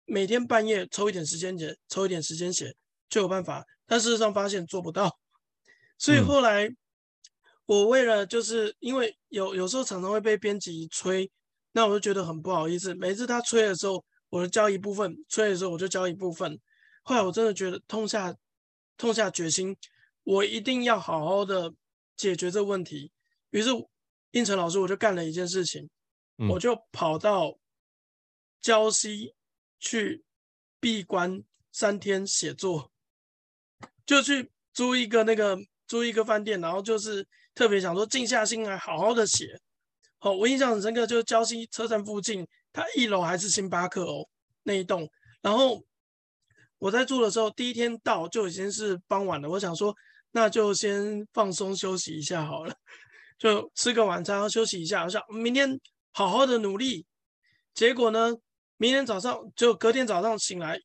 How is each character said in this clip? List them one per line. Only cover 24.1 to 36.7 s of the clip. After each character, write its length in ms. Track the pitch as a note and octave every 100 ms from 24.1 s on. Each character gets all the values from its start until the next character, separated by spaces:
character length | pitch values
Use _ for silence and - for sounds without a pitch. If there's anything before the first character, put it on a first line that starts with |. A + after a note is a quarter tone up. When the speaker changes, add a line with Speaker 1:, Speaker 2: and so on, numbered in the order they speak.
| _ _
Speaker 1:
应 120 | A#3+
成 140 | G3+ F#3+
老 100 | E3+
师， 120 | G3
我 80 | F3+
就 80 | G3
干 180 | A3
了 100 | F3+
一 60 | D#3+
件 160 | E3+ F3
事 180 | F#3
情， 240 | E3 D3 D3 _ _ _ _ -
Speaker 2:
嗯。 100 | G#2
Speaker 1:
我 100 | F3
就 180 | A#3 A3+ _
跑 260 | - E3 D#3+
到 400 | G#3+ F#3+ D#3 - _ _ _ _ _ _ _ _ _ _
礁 320 | - A3 A3
溪 400 | G#3 G#3+ G#3 A#3+ _ _ _ _ -
去 460 | - A#3 G3 - _ _ _ _ _ -
闭 240 | A#3 A3
关 360 | E3+ G#3 F3+ F#3+ - _ _
三 300 | - G#3+ G3+
天 260 | G3+ F#3+ G3
写 260 | - D#3
作， 380 | C#3+ F#3+ D#3+ - _ _ _ _ _ _ _ _ - - _
就 160 | - C#4
去 300 | C#4 C#4 - _ _
租 240 | - B3 B3+
一 100 | A3
个 160 | A3+
那 140 | A3 A3
个， 200 | G3+ F#3 G3+ _ -
租 160 | A#3
一 100 | A#3
个 120 | A3
饭 180 | A3 G#3+
店， 180 | G#3+ G3
然 120 | E3